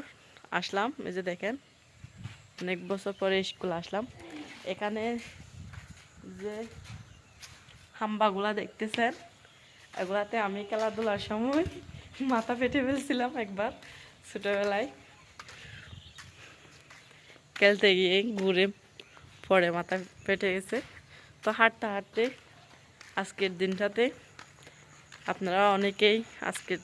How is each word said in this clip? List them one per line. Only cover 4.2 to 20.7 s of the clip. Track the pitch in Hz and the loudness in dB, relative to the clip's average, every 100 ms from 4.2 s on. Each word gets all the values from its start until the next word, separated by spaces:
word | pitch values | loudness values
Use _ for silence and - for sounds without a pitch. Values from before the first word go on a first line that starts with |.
| - - - - - | -14 -14 -14 -12 -8
এখানে | - 208 214 220 240 - - - - - - - - - - 190 185 | -4 -2 -2 -2 -4 -6 -16 -18 -16 -16 -16 -16 -20 -20 -20 -16 -10
যে | 202 208 233 - - - - - - - - - - - - - | -8 -8 -10 -12 -16 -16 -16 -20 -20 -20 -20 -20 -20 -20 -18 -8
হাম্বাগুলা | 214 214 214 190 202 208 | -4 2 2 2 -2 -2
দেখতেছেন, | 202 - 220 214 233 294 - - - - - - - - | -4 -6 -4 2 0 0 -12 -20 -20 -20 -20 -20 -14 -6
এগুলাতে | 185 196 202 233 202 | -2 -2 -2 -2 -2
আমি | 202 208 | -2 -4
খেলাধুলার | 220 220 208 226 202 - | -2 -2 0 0 -2 -2
সময় | 214 240 285 370 - - - - - 262 | -2 0 2 0 -4 -16 -18 -14 -6 0
মাথা | 240 226 240 | 0 0 0
পেটে | 254 269 262 | 2 2 2
ফেলছিলাম | 277 - 247 247 294 | 0 0 0 0 -2
একবার | 214 196 220 - - - - - - | -6 -2 -4 -4 -16 -20 -20 -20 -12
ছোটবেলায়, | 208 202 202 202 202 277 - - - - - - - - - - - - - - - - - - - - - - - - - - - | -6 0 0 2 0 -2 -6 -20 -20 -20 -20 -18 -16 -16 -16 -16 -18 -18 -20 -20 -20 -20 -20 -20 -20 -20 -20 -20 -20 -20 -20 -10 6
খেলতে | 202 202 202 185 | 6 8 8 6
গিয়ে | 185 190 226 208 | 6 4 2 2
ঘুরে | 190 180 196 - - - - - - - - | 4 6 4 2 -16 -20 -20 -20 -20 -8 4
পড়ে | 190 175 170 | 6 6 2
মাথা | 170 185 185 - | 0 -2 -4 -8
ফেটে | - 190 202 | 0 2 2
গেছে। | 185 190 | 0 -2